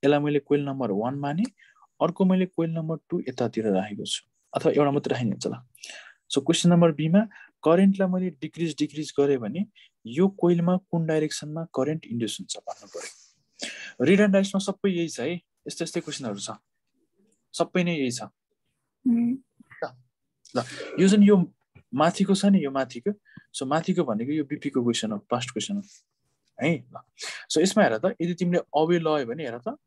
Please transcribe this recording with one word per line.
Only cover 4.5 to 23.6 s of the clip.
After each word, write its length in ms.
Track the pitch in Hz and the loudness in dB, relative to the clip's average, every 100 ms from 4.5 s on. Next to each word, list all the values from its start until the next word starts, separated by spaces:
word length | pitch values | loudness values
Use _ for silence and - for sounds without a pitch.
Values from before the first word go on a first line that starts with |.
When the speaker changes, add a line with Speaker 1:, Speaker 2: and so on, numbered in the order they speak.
Speaker 1:
अथवा 180 | - - | -2 0
एउटा 180 | - 147 | 2 2
मात्रै 240 | 139 147 | 0 -2
राख्ने 160 | 131 120 | -2 -2
हुन्छ। 160 | - - | -2 -6
ल, 140 | - - _ - - - _ _ | -8 -14 _ -20 -20 -20 _ _
so 80 | - 139 | -4 0
क्वेसन 240 | 165 175 | 2 4
नम्बर 220 | 175 170 | 6 4
बीमा 280 | 151 156 185 220 - - _ | 2 2 2 2 -6 -20 _
करेन्टलाई 500 | - 175 196 190 190 | 2 6 4 4 0
मैले 220 | 185 185 143 | -2 -4 -6
डिक्रिज, 380 | 156 - 165 143 | -14 -6 -6 -2
डिक्रिज 340 | 147 147 151 - | -4 -4 -8 0
गरेँ 200 | 143 135 | 2 2
भने 240 | 110 143 208 _ _ _ 110 | -2 -6 -8 _ _ _ -10
यो 220 | 123 190 | 0 0
कोइलमा 480 | 196 175 170 170 180 _ | 2 2 2 2 0 _
कुन 160 | 170 160 | -4 0
डाइरेक्सनमा 580 | 156 156 - 151 151 165 | 0 0 -4 -8 -10 -8
करेन्ट 320 | - 131 160 - | -4 -2 -2 -6
इन्ड्युस 320 | 117 110 - | -6 -4 -6
हुन्छ 160 | 98 - | -12 -12
भन्नु 240 | - - - | -12 -16 -16
पर्यो। 1160 | - - - _ _ _ _ - - - - 127 | -16 -16 -20 _ _ _ _ -14 -12 -18 -2 4
रिड 140 | 190 | 6
एन्ड 120 | 208 | 6
डाइजेस्टमा 280 | 196 196 196 | 4 2 -2
सबै 280 | 196 190 196 | -4 -2 -2
यही 180 | 175 170 | 0 -2
छ 120 | - | -4
है, 140 | 123 175 _ _ - | -6 -6 _ _ -16
यस्तै 180 | - | -10
यस्तै 160 | 165 180 | -6 -6
क्वेसनहरू 380 | 165 147 131 101 | -8 -8 -8 -8
छ, 120 | 101 107 _ _ _ _ _ _ _ _ _ | -10 -12 _ _ _ _ _ _ _ _ _
सबै 320 | - 170 180 | -4 -2 0
नै 160 | 175 165 | 0 0
यही 120 | 131 | -2
छ। 80 | 123 | -4
Speaker 2:
उम्। 1120 | - _ _ _ _ _ _ _ 254 233 240 269 _ _ - - | -10 _ _ _ _ _ _ _ 0 2 2 -2 _ _ -20 -12
Speaker 1:
ल, 80 | 156 - _ _ _ _ _ 127 | -12 -12 _ _ _ _ _ -6
ल, 60 | - - - - | -6 -10 -12 2
यो 80 | 185 | 6
जुन 140 | 208 | 8
यो 140 | 202 202 170 _ _ - _ | 8 8 4 _ _ -20 _
माथिको 420 | 123 156 175 196 | 0 2 2 0
छ 100 | 190 202 | 2 4
नि, 80 | 196 | 4
यो 60 | 143 | 2
माथिको, 400 | 135 127 117 196 208 _ - _ | -4 -4 -4 -6 -6 _ -20 _
so 140 | - | -10